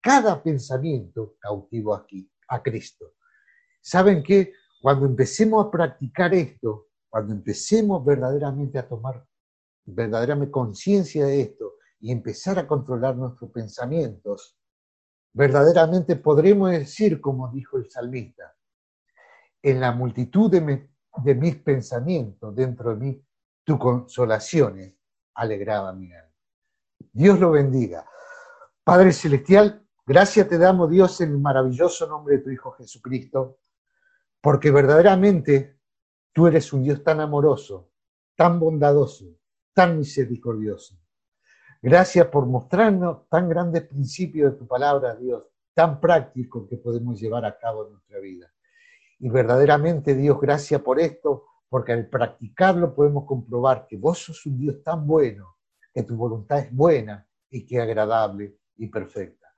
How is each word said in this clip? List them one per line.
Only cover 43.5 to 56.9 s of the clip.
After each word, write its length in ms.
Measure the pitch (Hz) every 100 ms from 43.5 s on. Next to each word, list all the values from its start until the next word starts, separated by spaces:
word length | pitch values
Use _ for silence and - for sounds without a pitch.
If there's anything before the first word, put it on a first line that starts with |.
| 165 175 165
principios 680 | 160 139 135 - 180 156 143
de 60 | 139
tu 80 | 117
palabra, 500 | 123 143 143 127 110
Dios, 280 | 123 117 - _ _
tan 260 | - 165 143
prácticos 680 | 170 165 131 127 123 120 98
que 80 | 120
podemos 420 | 120 117 117 107
llevar 280 | 113 117 110
a 120 | -
cabo 280 | 117 107 107
en 60 |
nuestra 280 | 104 _ 98
vida. 320 | 98 90 87 _ _ _ _ _ _ _
Y 120 | 131
verdaderamente, 840 | 127 113 123 143 147 160 160 147
Dios, 240 | 135 143 139
gracias 440 | 147 143 147 143
por 180 | 127 131
esto, 460 | 165 147 156 135 _ _ _
porque 220 | 131 120
al 160 | 117 107
practicarlo 840 | 127 117 - 107 - 185 175 170
podemos 300 | 127 147 143
comprobar 600 | 143 131 117 120 131 117 -
que 100 | 104
vos 220 | 135 170
sos 260 | - 156
un 140 | 151 131
Dios 240 | 147 143
tan 240 | - 165 147
bueno, 500 | 160 131 101 90 _ _ _ _
que 120 | 127
tu 140 | 107 117
voluntad 420 | 117 110 101 143
es 120 | 113
buena 560 | 127 165